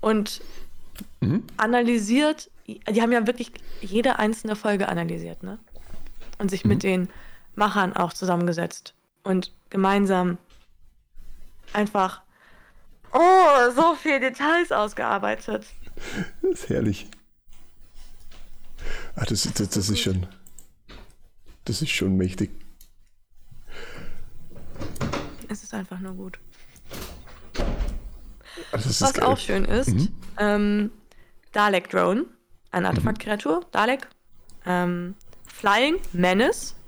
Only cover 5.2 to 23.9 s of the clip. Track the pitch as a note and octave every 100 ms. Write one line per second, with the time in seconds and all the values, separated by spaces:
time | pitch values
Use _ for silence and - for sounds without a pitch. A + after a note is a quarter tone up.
5.2 | E3+ E3+ F#3 G#3+ - - - - - -
6.2 | - - G3+ F#3 G#3 G3 G3 F#3 F3+ -
7.2 | - - - - G#3 G3 F#3 - F3 -
8.2 | F#3 F3 F3 E3+ E3+ - - _ _ _
9.2 | - F#3 F3+ - _ G3 F#3+ G3+ G3 F#3+
10.2 | F3+ F3 _ - _ _ - _ _ -
11.2 | - - - - - G#3 G#3 G#3 F#3 -
12.2 | _ _ - - - - - - - C4+
13.2 | E4+ F#4+ E4+ C#4+ A#3+ B3 E4 D4+ D#4 C#4
14.2 | B3+ B3 D4 E4+ F4 - G#3 - A2+ G3
15.2 | G#3 A3 - A3 G#3+ - - - - -
16.2 | - - F#4+ F4 - - G#2+ - - -
17.2 | _ _ - - - - - - - -
18.2 | - - - - - - - - - -
19.2 | - G#2 - - G2+ - G2 G2+ - F#2+
20.2 | F2+ - - - - _ - - - -
21.2 | - - - - - A#2 D#3 - F#2+ F#2+
22.2 | F#2 - G#2 - - - - - - _
23.2 | _ - - - - - -